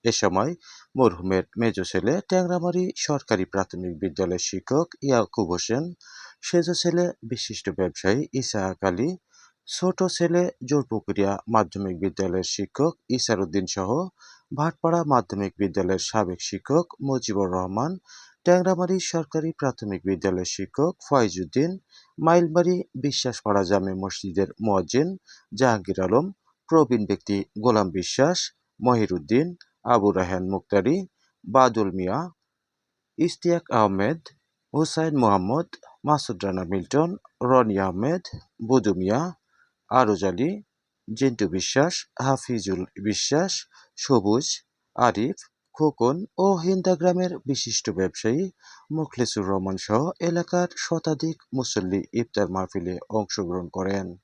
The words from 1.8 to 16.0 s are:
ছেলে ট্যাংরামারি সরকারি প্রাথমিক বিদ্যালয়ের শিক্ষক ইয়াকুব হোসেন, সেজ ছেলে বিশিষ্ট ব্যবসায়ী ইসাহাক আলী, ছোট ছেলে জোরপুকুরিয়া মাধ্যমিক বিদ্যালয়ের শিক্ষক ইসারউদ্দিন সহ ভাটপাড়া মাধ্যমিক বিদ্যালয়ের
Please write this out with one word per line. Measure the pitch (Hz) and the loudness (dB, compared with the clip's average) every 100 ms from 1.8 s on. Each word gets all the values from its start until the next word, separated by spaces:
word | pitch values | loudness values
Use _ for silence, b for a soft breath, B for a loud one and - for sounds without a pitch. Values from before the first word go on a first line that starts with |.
ছেলে | 90 95 95 175 - | -2 0 0 -2 0
ট্যাংরামারি | 185 180 180 175 180 180 - | 0 0 -2 -2 -2 -4 -4
সরকারি | - 143 - 104 | -4 -4 0 -2
প্রাথমিক | 92 98 92 90 92 80 | 0 -2 -2 -6 -8 -4
বিদ্যালয়ের | 92 78 90 90 - | -6 -2 -2 -2 -4
শিক্ষক | 95 - 135 165 - | -6 -2 -2 -2 -6
ইয়াকুব | 139 123 104 - 87 | 0 2 2 -2 -2
হোসেন, | 87 - 120 170 175 B B B B | -2 -2 -4 -4 -10 B B B B
সেজ | - 175 170 | 0 0 2
ছেলে | 175 175 170 175 - | 0 0 2 0 -4
বিশিষ্ট | 117 117 - 104 - | -10 -8 -6 -6 -6
ব্যবসায়ী | 85 90 - 95 117 - | -2 -2 0 0 2 0
ইসাহাক | 135 120 107 95 90 | -4 -4 -4 -4 0
আলী, | 95 90 143 180 b b b b - | -2 0 -2 -4 b b b b -12
ছোট | - 180 180 185 | -2 -2 0 -2
ছেলে | - 170 175 180 - 127 | 0 2 2 0 -4 -2
জোরপুকুরিয়া | 147 123 110 - 98 98 98 - | 0 0 -4 -4 0 0 0 0
মাধ্যমিক | 113 90 98 95 87 | 0 0 -4 -6 -4
বিদ্যালয়ের | 95 - 95 92 90 | -4 -2 -2 -2 -4
শিক্ষক | - 98 - 156 - _ | -6 -6 -2 -2 -2 _
ইসারউদ্দিন | 123 - 104 92 95 92 | -4 0 0 0 -2 -2
সহ | - 92 139 185 b b b b | -4 -2 -2 -4 b b b b
ভাটপাড়া | 143 156 - 165 170 | -4 -4 -2 -2 0
মাধ্যমিক | 156 127 98 98 98 - | 2 2 2 -4 -4 -2
বিদ্যালয়ের | 98 98 90 95 | -2 0 0 -2